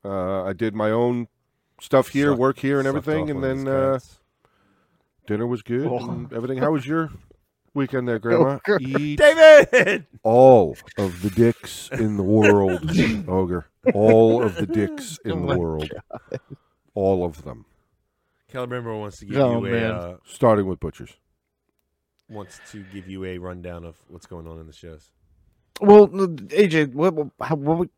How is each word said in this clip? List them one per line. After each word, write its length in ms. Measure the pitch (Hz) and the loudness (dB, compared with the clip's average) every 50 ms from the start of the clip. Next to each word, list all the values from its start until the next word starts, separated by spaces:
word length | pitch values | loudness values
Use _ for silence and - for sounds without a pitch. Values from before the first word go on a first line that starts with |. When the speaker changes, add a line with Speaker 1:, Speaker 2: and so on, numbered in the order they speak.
| - | -10
Speaker 1:
Uh, 400 | 98 98 95 90 92 98 95 92 | -8 -6 -4 -4 -4 -4 -4 -6
I 80 | 98 95 | -6 -6
did 200 | - 113 113 104 | -4 -6 -4 -4
my 160 | 110 107 107 | -2 -2 -2
own 380 | 110 117 120 123 123 120 117 - _ _ _ _ _ _ _ _ _ _ | 0 0 0 -2 -2 -4 -8 -10 _ _ _ _ _ _ _ _ _ _
stuff 280 | - - 143 131 127 - | -4 0 2 2 2 0
here, 220 | - 139 143 147 | -2 -2 0 0
Speaker 2:
Suck-, 80 | 135 120 | 0 2
Speaker 1:
work 180 | 127 135 135 | 0 0 0
here 220 | - - 135 143 139 | -2 -4 -2 -2 -2
and 60 | 135 | -2
Speaker 2:
sucked 100 | 135 139 | -2 -4
Speaker 1:
everything, 260 | 147 127 156 151 156 156 | -4 -4 -4 -4 -4 -4
Speaker 2:
off 40 | 151 | -6
Speaker 1:
and 80 | 143 | -6
Speaker 2:
on 60 | 135 135 131 135 | -6 -6 -6 -6
his 80 | 135 135 | -6 -6
Speaker 1:
then, 60 | 135 135 | -4 -4
uh, 180 | 135 135 135 135 | -2 -2 -2 -4
Speaker 2:
cats. 260 | 127 - _ _ _ _ _ _ _ _ _ _ _ _ _ _ _ _ _ _ _ _ _ _ _ _ | -4 -8 _ _ _ _ _ _ _ _ _ _ _ _ _ _ _ _ _ _ _ _ _ _ _ _
Speaker 1:
dinner 180 | - 104 107 117 | -8 -6 -6 -4
was 160 | 120 123 110 | -6 -6 -8
good 240 | - - 120 127 147 | -8 -8 -6 -6 -4
Speaker 3:
Oh. 240 | - 123 120 120 120 | -4 -6 -6 -8 -10
Speaker 1:
and 240 | 120 120 - - - | -10 -12 -12 -12 -10
everything. 240 | 113 120 127 135 | -10 -8 -8 -6
How 140 | 127 143 151 | -4 -2 -2
was 160 | 156 143 120 | -2 -4 -4
your 240 | 135 160 165 160 151 - - - _ _ _ _ _ _ _ _ _ _ | -4 -6 -6 -6 -6 -12 -18 -20 _ _ _ _ _ _ _ _ _ _
weekend 340 | 143 139 - 139 127 123 | -6 -4 -4 -4 -4 -4
there, 80 | 120 117 | -4 -4
Speaker 3:
<laughs> 0 | |
Oh, 40 | 110 | -4
Speaker 1:
Grandma? 400 | 104 117 117 - - 135 139 131 - | -2 0 2 2 2 0 0 -4 -2
Speaker 3:
God. 160 | 196 208 - | -2 -2 -2
Speaker 1:
Eat 380 | 127 131 135 143 147 147 147 - | -2 -4 -4 -4 -4 -4 2 6
Speaker 2:
David! 880 | 294 294 320 330 311 311 302 285 - - - 247 180 196 202 - - _ - - - | 6 6 8 10 10 10 12 10 8 6 2 2 2 2 -2 -4 -8 _ -20 -6 -2
Speaker 1:
all 520 | 110 117 123 131 131 127 110 90 73 - - - - - | 2 6 8 8 8 8 8 6 2 -4 -10 -18 -12 -6
of 240 | - 101 92 87 87 | -6 -6 -6 -6 -6
the 80 | 92 104 | -6 -4
dicks 600 | 92 117 117 117 - - - - - - - - | 0 2 2 2 0 -2 -12 -18 -18 -18 -14 -12
in 240 | 131 117 113 107 104 | -6 -4 -4 -4 -4
the 60 | 101 92 | -4 0
world, 580 | 98 107 110 104 101 104 101 98 92 92 85 | 2 2 4 6 6 4 4 2 0 -2 -4
Speaker 3:
<laughs> 460 | 80 78 87 92 - 113 - 202 - | -6 -2 0 0 0 0 -2 -6 -6
Speaker 1:
Ogre. 400 | 87 92 95 92 87 90 87 - _ _ _ _ 262 - | -4 -4 -4 -2 -4 -6 -8 -10 _ _ _ _ -4 0
All 480 | 101 107 110 113 113 113 113 113 247 240 | 2 4 4 6 6 6 4 4 2 0
of 120 | - - | -4 -4
the 100 | - - | -6 -6
dicks 520 | - 339 330 - 320 302 285 262 - 156 - - | -4 -2 -2 -2 -4 -6 -12 -14 -16 -18 -12 -10
in 60 | - | -8
Speaker 3:
Oh 40 | - | -6
Speaker 1:
the 60 | 90 | -6
Speaker 3:
my 140 | 87 - - | -4 -4 -4
Speaker 1:
world. 320 | 90 85 80 80 76 78 76 - - - _ - - - _ | -4 -4 -4 -6 -6 -8 -10 -12 -16 -18 _ -20 -20 -14 _
Speaker 3:
God. 100 | - - - _ 139 - _ _ _ _ _ _ _ | -14 -14 -14 _ -20 -20 _ _ _ _ _ _ _
Speaker 1:
All 300 | 104 95 98 95 90 87 | -2 0 0 0 0 -4
of 180 | 85 76 80 71 | -6 -8 -12 -18
them. 220 | 69 62 113 - _ _ _ _ _ _ _ _ _ _ _ _ _ _ _ _ _ | -18 -20 -20 -20 _ _ _ _ _ _ _ _ _ _ _ _ _ _ _ _ _
Speaker 2:
Calabrimbo 480 | - 127 123 120 123 123 117 113 110 107 | -12 -12 -10 -10 -10 -10 -10 -10 -10 -10
wants 200 | 107 104 - - | -10 -12 -14 -18
to 60 | 104 | -14
give 120 | 98 127 | -6 -2
Speaker 3:
Oh, 220 | 139 135 123 117 117 | 0 0 0 0 -2
Speaker 2:
you 80 | 98 | -4
a, 40 | 95 | -4
Speaker 3:
man. 200 | 117 113 113 110 | -4 -4 -4 -4
Speaker 2:
uh, 260 | 90 87 87 87 90 - _ | -6 -8 -10 -14 -16 -18 _
Speaker 1:
Starting 400 | - - - 131 117 110 104 98 | -20 -6 0 2 2 2 2 0
with 120 | 95 90 - | -2 -6 -8
Butchers. 380 | - 78 - - - - _ _ _ _ _ _ _ _ _ _ _ _ _ _ _ _ _ _ _ _ _ _ _ _ | -10 -12 -12 -14 -20 -20 _ _ _ _ _ _ _ _ _ _ _ _ _ _ _ _ _ _ _ _ _ _ _ _
Speaker 2:
wants 300 | 110 104 98 - - - - - | -18 -18 -18 -18 -20 -20 -20 -20
to 100 | - 104 95 95 98 | -20 -20 -20 -18 -18
give 140 | 98 90 | -18 -16
you 160 | 92 95 95 95 | -14 -14 -12 -10
a 120 | 92 92 | -10 -10
rundown 460 | 90 90 90 90 90 87 90 87 85 85 | -12 -12 -14 -14 -14 -14 -14 -14 -14 -16
of 120 | 85 82 _ _ | -18 -20 _ _
what's 180 | _ 87 82 - | _ -20 -20 -20
going 220 | _ 92 85 80 | _ -18 -18 -18
on 100 | 82 82 82 | -18 -18 -20
in 80 | 80 | -20
the 60 | 78 76 | -20 -20
shows. 380 | - - 82 80 76 _ _ _ _ _ _ _ _ _ _ _ _ _ _ _ - | -20 -20 -20 -20 -20 _ _ _ _ _ _ _ _ _ _ _ _ _ _ _ 0
Speaker 3:
Well, 280 | 208 202 208 214 208 - 170 196 190 175 160 120 98 - | 6 8 10 10 8 6 2 -2 -4 -4 -4 -10 -12 -2
A 160 | 147 190 208 | 0 0 2
J, 180 | 170 160 160 151 | 2 2 0 0
what, 280 | 131 120 143 170 190 160 | -2 -2 -2 -2 -2 -2
what, 140 | 151 147 - - _ | -4 -8 -10 -10 _
how, 140 | 123 123 160 | -6 -6 -6
what, 340 | 143 139 147 165 170 180 - _ | -4 -2 -4 -2 -2 -4 -8 _